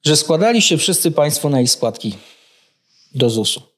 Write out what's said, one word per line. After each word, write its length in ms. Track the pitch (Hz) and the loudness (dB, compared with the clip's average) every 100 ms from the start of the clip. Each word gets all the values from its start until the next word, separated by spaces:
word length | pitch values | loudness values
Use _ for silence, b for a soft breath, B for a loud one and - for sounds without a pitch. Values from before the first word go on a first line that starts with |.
| - | 2
że 120 | 151 | 0
składali 440 | - 160 214 233 | 2 2 2 2
się 160 | 202 160 | 2 0
wszyscy 340 | - 180 170 | 0 0 0
państwo 380 | 147 147 - 151 | 0 0 0 0
na 120 | 139 | 0
ich 100 | 123 | 0
składki 440 | - 117 104 110 98 b b b b b _ _ _ _ 131 | 0 -2 -4 -10 -10 b b b b b _ _ _ _ -2
do 140 | 123 | 0
zusu. 320 | 110 104 - - | 0 -4 -6 -12